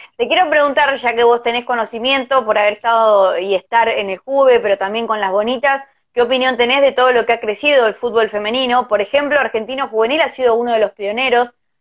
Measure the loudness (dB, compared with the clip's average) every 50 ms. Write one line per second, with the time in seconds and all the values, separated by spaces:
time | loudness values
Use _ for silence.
0 | -20 -18 _ -6 -4 -2 0 0 2 2 2 2 2 2 2 0 0 0 0 -2
1 | -4 -4 0 2 4 4 4 2 0 -2 -4 -4 -4 -4 -4 -4 -4 -6 -6 -6
2 | -4 -2 -2 -2 -2 0 0 0 0 0 0 0 2 0 -2 -2 -2 0 0 2
3 | 4 4 4 4 4 2 0 -2 -2 -2 -2 -4 -4 -2 0 0 0 0 0 -4
4 | -4 -6 -8 -10 _ -4 0 2 4 4 4 4 2 0 -2 -2 -2 -4 -4 -6
5 | -4 -4 -4 -4 -2 -2 -2 -2 -2 -2 -4 -2 -2 -2 -2 -2 -4 _ _ _
6 | _ _ -2 -2 0 0 0 0 0 -2 0 0 0 0 2 2 2 2 2 2
7 | 2 2 2 2 2 0 -2 -2 -2 -6 -8 -4 -2 2 2 4 2 2 0 -4
8 | -6 -2 0 0 0 0 -2 -6 -6 -4 -4 -2 -2 0 0 -2 0 0 -2 -2
9 | -2 0 -2 -2 0 0 0 0 0 0 -4 -6 -6 -6 -8 -8 -8 -6 -2 0
10 | 0 0 0 0 -2 -2 -4 0 0 2 2 2 0 0 0 0 0 -2 -4 -6
11 | -8 -6 -4 -4 -2 0 2 0 0 0 _ _ _ _ _ _